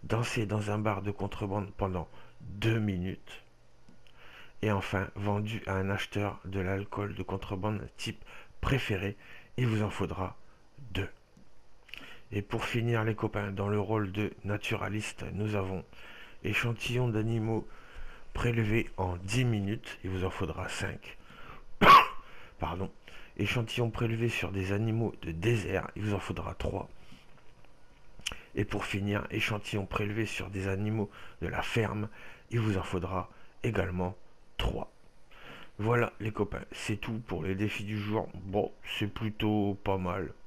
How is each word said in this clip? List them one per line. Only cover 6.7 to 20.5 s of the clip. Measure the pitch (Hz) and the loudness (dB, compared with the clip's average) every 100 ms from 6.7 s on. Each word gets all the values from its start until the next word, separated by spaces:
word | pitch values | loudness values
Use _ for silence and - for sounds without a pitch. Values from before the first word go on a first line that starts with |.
| 98 101 - 101 | 0 -2 -4 -4
de | 101 | -4
contrebande | - 98 - 98 104 104 58 - | -4 -4 -4 -2 0 -2 -6 -8
type | - - - - - - | -8 -8 -12 -14 -14 -4
préféré, | - 135 - 98 98 104 - - - - | 2 2 2 0 0 -4 -14 -18 -8 0
il | 123 | 2
vous | 110 | 4
en | 104 | 0
faudra | - 98 98 92 - - - - - 127 | 0 -2 0 -4 -4 -16 -20 -20 -16 -6
deux. | 92 92 - - - - - - - - - - - - | -4 -4 -8 -20 -20 -16 -16 -16 -18 -16 -14 -14 -14 -4
Et | 104 | -4
pour | 101 117 | -2 -2
finir | - 120 117 117 | 0 2 4 4
les | 110 | 4
copains, | 107 110 104 101 | 2 0 0 -2
dans | 98 101 | 0 2
le | 104 | 2
rôle | 98 110 101 | 2 2 2
de | 101 104 - | 0 -2 -2
naturaliste, | 98 104 - 107 98 104 104 - - | -2 -2 0 -2 0 -2 -4 -6 -6
nous | 87 107 | -2 0
avons | 104 95 95 - - - - - - | 2 0 -2 -6 -14 -14 -14 -14 -6
échantillon | 95 101 123 117 - 120 123 | -2 0 0 0 0 2 4
d'animaux | 107 107 113 110 113 - - - - - - - | 4 2 2 2 0 -2 -12 -12 -8 -8 -8 -8
prélevés | - 120 117 107 110 - - | 0 2 4 4 4 2 0
en | 92 87 | 0 0
dix | 98 117 | 0 2
minutes, | 127 110 98 113 - - | 4 4 2 -2 -6 -8
il | 95 | -4
vous | 95 | 0
en | 92 | 0
faudra | 92 92 | 0 -2